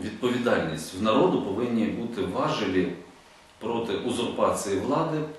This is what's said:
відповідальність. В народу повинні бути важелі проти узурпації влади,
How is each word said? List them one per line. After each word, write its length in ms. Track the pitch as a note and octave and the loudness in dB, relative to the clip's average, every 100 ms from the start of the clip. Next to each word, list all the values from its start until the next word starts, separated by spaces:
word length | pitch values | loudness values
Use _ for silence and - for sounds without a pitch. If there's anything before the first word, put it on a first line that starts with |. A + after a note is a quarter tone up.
відповідальність. 920 | G#2+ - B2 A#2+ A#2 G2+ - - - | -6 -2 0 2 2 2 0 -4 -8
В 80 | F#2+ | -2
народу 400 | A2 B2 F3+ - | 2 4 6 4
повинні 420 | - G2+ A#2+ A#2 | 0 -2 0 2
бути 380 | G2 G2 A#2 G#2 | 0 -2 -6 -4
важелі 720 | F#2 A2 D#3 - G2 F#2 F#2 - - - - - - - | -4 -2 -2 0 0 2 0 -2 -12 -20 -20 -20 -20 -10
проти 380 | A2 A2+ A2+ G2 | -4 -2 -2 -2
узурпації 840 | B2 A2+ A2 A#2+ G2+ - G2+ F#2+ | -2 -2 -2 2 2 2 0 0
влади, 400 | B2 D3+ D#3+ D#3 - | 2 0 2 0 -4